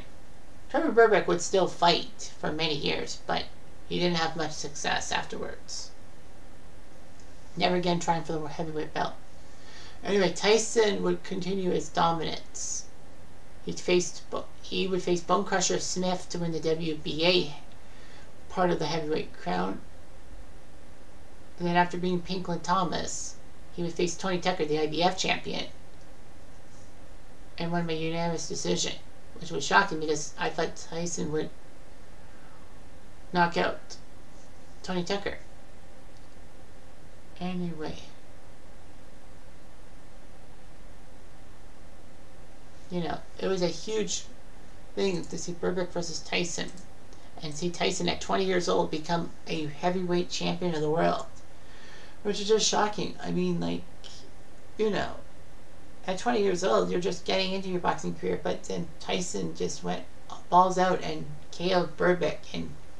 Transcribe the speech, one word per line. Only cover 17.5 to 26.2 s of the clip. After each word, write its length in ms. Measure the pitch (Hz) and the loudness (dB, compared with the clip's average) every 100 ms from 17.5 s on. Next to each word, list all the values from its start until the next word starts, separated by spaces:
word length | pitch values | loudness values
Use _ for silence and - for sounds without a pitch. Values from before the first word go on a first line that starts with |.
| - - - - - - - - - - | -2 -6 -6 -6 -6 -6 -6 -6 -6 -2
part 180 | 185 180 | 2 4
of 100 | 165 | 4
the 60 | 151 | 2
heavyweight 460 | 165 151 156 - | 0 0 0 0
crown. 480 | - - 180 - - - - - - - - - - - - - - - - - - - - | -2 0 0 0 -2 -4 -6 -6 -4 -4 -4 -4 -4 -4 -4 -6 -4 -4 -4 -4 -4 -4 -2
And 120 | 175 | 4
then 80 | 175 | 6
after 200 | 175 180 | 4 2
beating 240 | 180 180 | 2 2
Pinklon 420 | - 190 175 170 | 0 -2 0 0
Thomas, 720 | - 190 170 - - - - - - - - - | 2 2 2 0 -2 -2 -4 -4 -4 -4 -4 -2
he 80 | |
would 80 | 170 | -2
face 240 | 170 175 - | 0 0 0
Tony 220 | 190 175 | 0 2
Tucker, 260 | 185 180 | 2 2
the 160 | 151 151 | 2 2
I 80 | 151 | 2
B 160 | 151 | 4
F 120 | 175 - | 4 4
champion, 500 | 160 - - - - - - - - - | 0 0 -2 -2 -4 -4 -4 -4 -4 -4